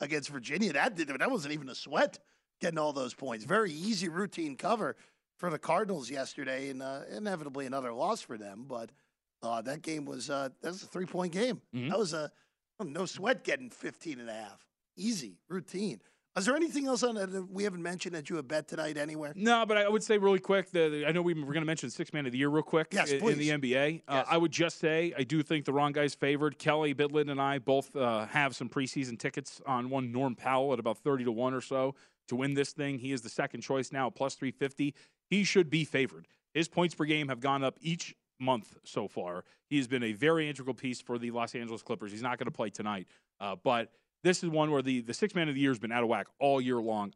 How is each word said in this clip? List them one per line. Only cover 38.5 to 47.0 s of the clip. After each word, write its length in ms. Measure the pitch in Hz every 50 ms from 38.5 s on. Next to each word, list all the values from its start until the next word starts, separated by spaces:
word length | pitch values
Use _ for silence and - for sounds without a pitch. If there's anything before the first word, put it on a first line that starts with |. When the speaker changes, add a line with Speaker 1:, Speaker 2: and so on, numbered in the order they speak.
| 131 113 101 - - - -
Speaker 2:
so 240 | - - 127 104 98
far. 360 | - 117 92 87 87 92 - _ _ _ _ -
He 100 | 143 143
has 100 | 131 113
been 160 | 131 123 120
a 80 | 110
very 360 | 107 101 135 156 165 165 156 151
integral 260 | 143 135 127 131 123
piece 260 | - - 131 123 -
for 180 | - - 123 120
the 140 | 117 120
Los 240 | 117 117 117 117 -
Angeles 260 | 123 117 113 117 104
Clippers. 300 | - - 117 92 110 101
He's 100 | 104 110
not 160 | 123 127 123 -
gonna 140 | 131 117
play 180 | - - 117 104
tonight, 380 | - - 107 107 104 95 92 _ _ _ _ _ _ -
uh, 160 | 98 101 95
but 340 | 90 - 139 123 117 113 - _ _ _ _ _ _
this 220 | - 175 180 - 185
is 60 | 170
one 200 | 156 156 151 151
where 120 | 151 135
the, 180 | 131 135 131 123
the 140 | 117 113 117
sixth 200 | - 220 202 -
man 140 | 180 165 151
of 60 | 139
the 80 | 131
year 80 | 143 139
has 80 | 131 107
been 140 | 117 110
out 100 | 117 120
of 60 | 120 113
whack 160 | 117 104 95 - _ -
all 220 | 135 139 139 135
year 160 | 127 123 123
long. 340 | 120 110 113 110 107